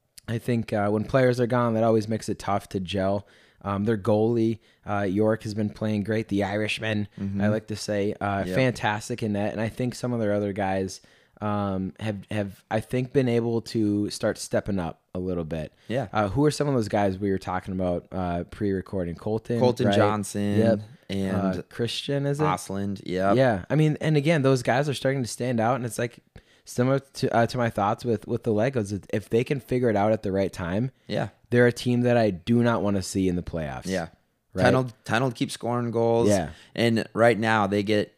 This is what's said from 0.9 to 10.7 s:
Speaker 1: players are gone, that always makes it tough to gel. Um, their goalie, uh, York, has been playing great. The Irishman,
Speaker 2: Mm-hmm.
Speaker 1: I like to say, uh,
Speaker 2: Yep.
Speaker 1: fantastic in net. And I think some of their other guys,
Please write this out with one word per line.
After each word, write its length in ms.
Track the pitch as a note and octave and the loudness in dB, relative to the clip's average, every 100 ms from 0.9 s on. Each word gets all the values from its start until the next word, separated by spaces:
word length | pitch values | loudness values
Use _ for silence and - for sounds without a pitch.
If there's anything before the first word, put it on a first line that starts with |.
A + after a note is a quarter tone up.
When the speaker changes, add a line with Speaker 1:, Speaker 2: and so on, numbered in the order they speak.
| G#2+ G2+ | 0 2
Speaker 1:
players 340 | C3+ B2+ B2 | 4 4 4
are 80 | A#2+ | 2
gone, 280 | B2 A#2+ A2 | 2 2 2
that 80 | A2+ | 4
always 240 | A2+ G#2+ | 2 2
makes 180 | A2 - | -4 -4
it 100 | G2+ | -6
tough 300 | - G2+ - | -4 -4 -4
to 120 | G2+ | -6
gel. 440 | F2+ G2 F#2+ G2+ - _ _ _ | -4 -2 -2 -2 -6 _ _ _
Um, 240 | G2 G2 G#2 | -6 -2 0
their 120 | A2+ | 0
goalie, 640 | F#2+ G#2+ A2 A#2 A2+ A2 - _ - | 2 2 4 2 0 -2 -8 _ -6
uh, 160 | G#2 | -2
York, 400 | G2+ F#2+ G#2+ A2 | 0 2 2 0
has 100 | A2+ | -2
been 160 | G#2 G#2 | -4 -4
playing 340 | - A2 G#2+ | -2 -2 -2
great. 240 | G2 A2 A2 | 0 -2 -2
The 160 | G2 | -2
Irishman, 640 | G2 G#2 G#2+ - A2 G#2+ G#2 - | 0 -2 -4 -4 -4 -4 -4 -6
Speaker 2:
Mm-hmm. 220 | G2+ G2 | -6 0
Speaker 1:
I 60 | G#2 | 0
like 200 | G#2+ - | 0 -2
to 100 | G#2+ | -8
say, 380 | - G#2 G2+ - | -4 0 0 -2
uh, 240 | G2+ G2 F2+ | -4 -2 -2
Speaker 2:
Yep. 80 | F#2 | 0
Speaker 1:
fantastic 680 | C3 A2 A2 G#2+ - A#2+ | 0 0 -2 -2 -4 -6
in 80 | A2 | -4
net. 220 | G2+ G#2 | -2 -2
And 80 | - | -2
I 80 | A2 | -4
think 260 | - B2+ A#2 | -4 -6 -4
some 160 | B2 | -4
of 80 | A#2+ | -2
their 140 | G#2+ | 0
other 180 | G#2 G#2 | 0 -2
guys, 480 | G2 F#2+ | -2 -2